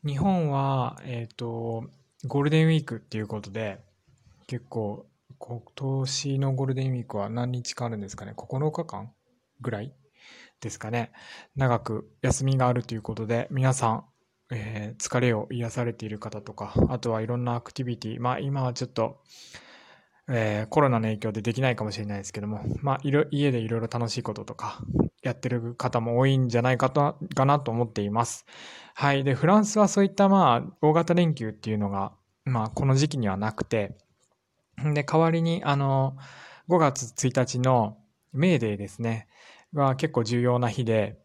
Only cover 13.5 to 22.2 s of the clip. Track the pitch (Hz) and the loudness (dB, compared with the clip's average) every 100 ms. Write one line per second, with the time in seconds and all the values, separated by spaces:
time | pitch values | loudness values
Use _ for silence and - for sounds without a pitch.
13.5 | 135 131 131 120 113 - _ _ _ _ | 0 2 4 2 0 -4 _ _ _ _
14.5 | 117 107 107 104 - - 127 123 113 107 | -10 -8 -8 -8 -8 -2 2 2 2 -2
15.5 | 120 117 120 120 113 110 104 110 104 - | -6 -6 -4 -4 -4 -8 -8 -10 -12 -14
16.5 | 107 101 - - 127 120 110 110 120 123 | -12 -4 2 2 2 -2 -2 -2 -2 -2
17.5 | 120 - - 123 120 110 110 120 123 139 | -4 -6 -8 -6 -6 -6 -4 -2 -2 -2
18.5 | 139 127 120 127 - 117 - _ - - | -2 -2 -4 -6 -2 -2 -4 _ -20 -20
19.5 | - - - - - _ _ - 123 110 | -20 -20 -20 -20 -20 _ _ -4 0 0
20.5 | 104 110 156 143 120 110 104 110 107 107 | 0 0 2 4 4 0 -2 -4 -4 -4
21.5 | 117 131 113 107 101 104 101 | 0 0 0 -4 -6 -6 -8